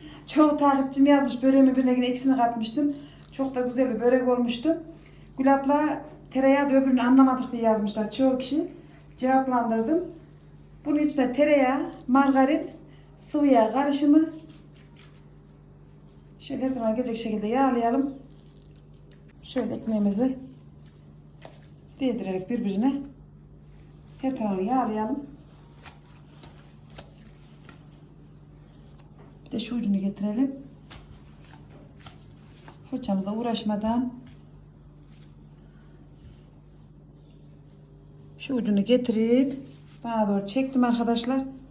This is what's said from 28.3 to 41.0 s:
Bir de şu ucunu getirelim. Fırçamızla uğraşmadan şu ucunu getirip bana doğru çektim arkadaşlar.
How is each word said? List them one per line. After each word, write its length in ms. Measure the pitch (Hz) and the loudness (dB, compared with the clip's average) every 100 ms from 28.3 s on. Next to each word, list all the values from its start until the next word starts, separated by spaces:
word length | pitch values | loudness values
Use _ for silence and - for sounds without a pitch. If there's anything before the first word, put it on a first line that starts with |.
| - - - - - - - - - - - - | -20 -20 -20 -20 -20 -20 -20 -20 -20 -20 -20 -12
Bir 40 | |
de 100 | 226 | -10
şu 160 | - 247 | -6 -4
ucunu 220 | 196 196 | -2 -2
getirelim. 580 | 196 202 208 220 269 - - - - - - - - - - - - - - - - - - - - - - - - | -2 -4 -4 -2 -4 -6 -16 -20 -20 -20 -20 -20 -20 -20 -20 -20 -20 -20 -20 -20 -20 -20 -20 -20 -20 -20 -20 -20 -12
Fırçamızla 460 | 262 - 190 190 220 | -8 -4 -2 -2 -4
uğraşmadan 760 | 240 214 208 208 220 240 254 - - - - - - - - - - - - - - - - - - - - - - - - - - - - - - - - - - - - - - - - - - - | -4 -4 -4 -4 -2 -2 -2 -8 -16 -20 -20 -20 -20 -20 -20 -20 -20 -20 -20 -20 -20 -20 -20 -20 -20 -20 -20 -20 -20 -20 -20 -20 -20 -20 -20 -20 -20 -20 -20 -20 -20 -20 -20 -20 -20 -20 -20 -20 -20 -16
şu 160 | - | -6
ucunu 300 | 254 208 202 | -4 0 0
getirip 760 | 202 247 240 220 226 254 277 - - - - - | 2 2 2 -2 2 2 2 -4 -12 -20 -20 -16
bana 240 | 233 226 202 | -6 -2 0
doğru 180 | 196 196 | -2 -2
çektim 380 | 262 269 262 | -4 -2 0
arkadaşlar. 600 | 240 240 | 0 0